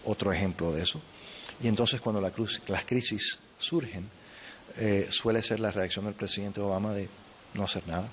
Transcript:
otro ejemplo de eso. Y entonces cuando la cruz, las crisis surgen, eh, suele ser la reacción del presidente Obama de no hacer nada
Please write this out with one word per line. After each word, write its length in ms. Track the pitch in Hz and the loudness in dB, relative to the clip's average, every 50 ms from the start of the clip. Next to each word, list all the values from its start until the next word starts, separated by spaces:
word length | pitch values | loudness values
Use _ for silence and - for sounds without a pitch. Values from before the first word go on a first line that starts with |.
| - | -2
otro 280 | 110 107 - - 98 | -2 0 2 2 2
ejemplo 400 | 92 85 98 95 87 - 85 85 | 2 4 2 2 0 0 0 0
de 100 | 78 78 | 0 0
eso. 180 | 90 - - 156 - - - - - - - - - - - - | 0 0 -2 -4 -6 -14 -18 -18 -16 -16 -14 -14 -14 -14 -6 -2
Y 60 | 123 117 | 0 2
entonces 320 | 107 101 120 113 - 123 | 4 4 4 4 2 0
cuando 200 | - 117 107 104 | 0 0 2 2
la 100 | 95 92 | 2 2
cruz, 320 | - - 110 104 - - - - | 2 0 0 0 -2 -4 -2 -2
las 180 | 95 90 - | -2 -2 0
crisis 520 | - 123 123 117 - 110 104 - - - - - - - - | 2 2 2 2 2 0 0 0 0 -2 -4 -8 -16 -8 -6
surgen, 500 | - - 170 170 135 98 90 92 90 110 - - - - - - - - - - - - - - | -4 0 0 0 0 -2 -4 -8 -8 -10 -12 -16 -20 -20 -18 -18 -16 -16 -16 -16 -18 -12 -4 0
eh, 300 | 110 107 101 98 98 - | 2 4 4 4 4 2
suele 320 | - - - 113 110 113 | 0 2 4 4 4 4
ser 180 | 107 - 113 107 | 4 2 2 2
la 100 | 110 104 | 2 2
reacción 360 | 95 104 92 90 - 101 98 | 2 2 0 0 0 -2 -2
del 80 | 107 98 | -4 -4
presidente 460 | - 104 98 - 101 101 101 98 104 | -2 -2 -2 -2 -2 -2 -4 -4 -2
Obama 340 | 101 98 95 95 104 107 104 | 0 2 2 2 2 0 0
de 140 | 101 98 - - - - - - - - - - | -2 -4 -4 -8 -14 -20 -20 -20 -20 -14 -8 -4
no 100 | 101 101 | -2 0
hacer 220 | - - 95 - | 0 0 -2 -2
nada 220 | 85 82 90 98 120 | -2 -2 -2 -2 -4